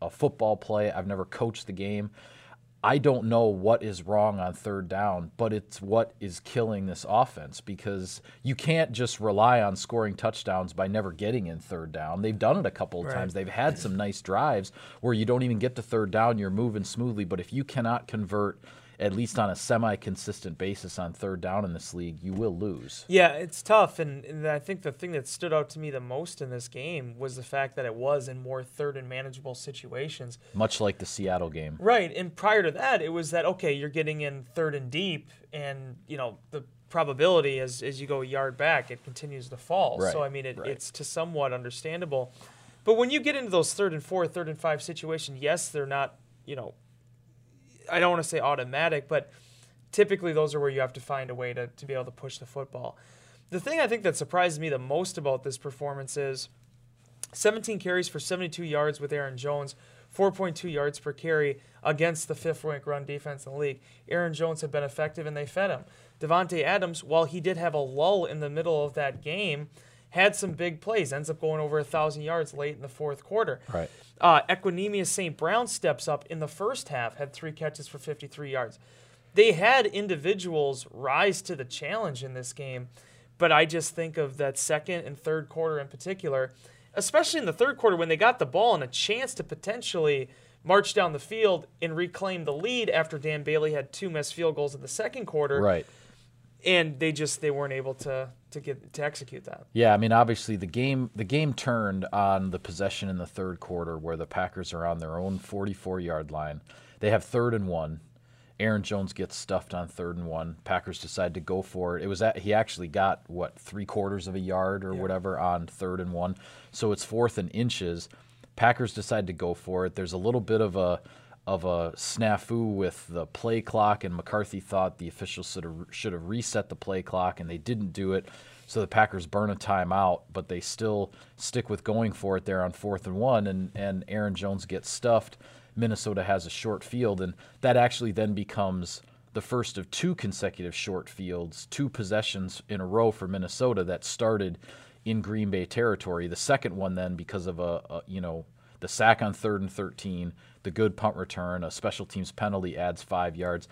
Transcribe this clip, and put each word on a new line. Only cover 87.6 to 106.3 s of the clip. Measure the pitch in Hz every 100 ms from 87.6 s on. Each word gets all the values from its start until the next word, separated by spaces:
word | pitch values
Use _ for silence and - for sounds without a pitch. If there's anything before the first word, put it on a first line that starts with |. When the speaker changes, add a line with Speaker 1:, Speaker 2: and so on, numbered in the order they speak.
| 262 -
Speaker 2:
quarter | 226 175
when | 165
they | 160
got | 220 247
the | 139
ball | 156 233
and | 180 127
a |
chance | - - 226 262
to | -
potentially | 185 151 190 233 - 180 151 139 127 - - _
march | - 196 196
down | 208 180
the | 147
field | - 220 214 175 - _
and | 165 160
reclaim | 175 - 196 185 147
the |
lead | 143 208 247 220
after | 151 160 151
Dan | 151 151
Bailey | 147 156 156
had | 151 131
two | - 190
missed | 156 143
field | - 165 147
goals | 143
in | 139
the | 135
second | - 220 262 208
quarter. | 156 143 139
Speaker 1:
Right. | 101 87 - - - - - _ - - -
Speaker 2:
And | 180 160 135
they | 160
just, | 147 151 -
they | 151
weren't | 143 143
able | 135 135 127
to, | 147 131 131 - _
to | 151
get, | 139 131 -
to | -
execute | 147 151 131 131
that. | - - -
Speaker 1:
Yeah, | 113 117
I | 104
mean, | 110
obviously | 113 117 113 - 104
the | 90
game, | 117 135 135 127 101
the |
game | 98 139 156
turned | 123 - 117 104 95 87
on | 101 98 98 95
the | 92
possession | - 85 98 - 98
in | 92
the | 87
third | - 95 87
quarter | - 90 82 80
where | 80 82
the | 82
Packers | - 92 - 87
are | 85
on | 85 85
their | 80 82
own | 95 95
forty-four-yard | - 101 98 95 95 92 87 78 76